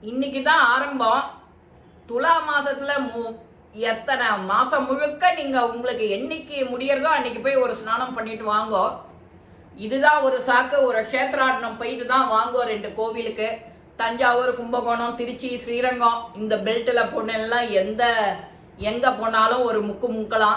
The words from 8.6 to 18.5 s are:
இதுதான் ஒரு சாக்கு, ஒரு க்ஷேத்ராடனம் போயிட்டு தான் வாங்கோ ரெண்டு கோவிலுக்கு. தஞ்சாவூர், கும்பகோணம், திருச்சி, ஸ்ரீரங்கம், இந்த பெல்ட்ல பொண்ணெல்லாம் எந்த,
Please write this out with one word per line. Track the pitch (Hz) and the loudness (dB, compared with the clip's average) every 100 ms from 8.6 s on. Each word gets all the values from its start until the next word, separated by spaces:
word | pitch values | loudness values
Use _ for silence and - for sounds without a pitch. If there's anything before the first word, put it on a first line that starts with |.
| 220 202 202 - - - - - - - - | 0 0 0 -2 -14 -20 -20 -20 -20 -20 -20
இதுதான் | - 214 269 294 302 | -12 -4 4 6 6
ஒரு | 269 254 254 | 4 2 2
சாக்கு, | 247 262 285 | 2 4 2
ஒரு | 262 226 | 4 2
க்ஷேத்ராடனம் | 220 262 277 277 262 247 233 214 | 0 -2 -2 2 2 2 -4 -6
போயிட்டு | 233 262 240 | -6 -6 0
தான் | 262 - | 2 4
வாங்கோ | 220 240 247 | 2 2 0
ரெண்டு | 233 214 202 | -2 -2 -6
கோவிலுக்கு. | - 226 226 226 214 220 220 - - - - | -4 -4 -4 -6 -4 -4 -6 -12 -20 -20 -4
தஞ்சாவூர், | 226 233 254 240 254 247 | -4 2 2 4 2 -2
கும்பகோணம், | 233 247 233 233 233 240 | -4 -4 -2 -2 -2 -4
திருச்சி, | 240 240 262 247 | -8 -6 -8 -8
ஸ்ரீரங்கம், | 233 240 254 247 233 269 - | -6 -2 -2 2 2 2 -6
இந்த | 202 214 214 | -10 -2 -2
பெல்ட்ல | 190 233 233 240 226 | 0 -2 0 0 0
பொண்ணெல்லாம் | - 220 226 220 240 240 | -2 -4 -4 -2 -2 2
எந்த, | 196 196 214 240 226 208 185 - | 0 0 2 2 2 0 -2 -10